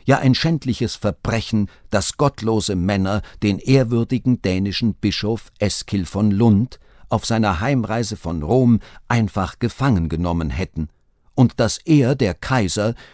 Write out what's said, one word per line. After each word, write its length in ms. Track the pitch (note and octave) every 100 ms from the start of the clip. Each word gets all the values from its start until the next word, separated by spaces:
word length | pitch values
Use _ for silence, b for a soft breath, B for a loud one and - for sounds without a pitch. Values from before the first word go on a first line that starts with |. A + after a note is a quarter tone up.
| b
ja 100 | C3
ein 180 | C3
schändliches 600 | A#2+ E3 D#3+ C3 G#2+ A2+ -
Verbrechen, 720 | G#2 - - A2+ - G#2+ G2+ B B
dass 260 | G2+ - -
gottlose 580 | D3 - A2 A2 G2+
Männer 460 | F2+ F#2 G2 F#2+ G#2 - B
den 160 | G#2+ F#2+
ehrwürdigen 840 | - C3+ A#2 A#2 A#2 B2+ C3 A#2+
dänischen 540 | F#2+ F#2 G2 F2+ A2+
Bischof 580 | - G2+ - G2+ A2+ - -
Eskil 480 | G#2 - - G2+ F2
von 240 | G2+ G#2+
Lund 500 | G2+ A#2 G2+ B2+ - b b b
auf 160 | A2+ -
seiner 340 | A2+ G#2 E2+
Heimreise 560 | A#2+ C3+ G#2 A2+ G#2 G#2+
von 260 | E2+ E2+
Rom 380 | D2+ B2+ B2 A2+ B B -
einfach 500 | A#2+ G#2+ G#2 F2+ -
gefangen 500 | A#2 - C#3 G2 D#2+
genommen 400 | D#2+ F2 E2+ D#2
hätten, 400 | B1+ F#2+ D#2+ D#2 _ _ _ _
und 260 | - A#2+ -
dass 160 | A2+ -
er, 380 | - D3+ B2
der 180 | C#3 G#2+
Kaiser, 640 | E2+ - B2+ F#2 G#2+ G#2+ - B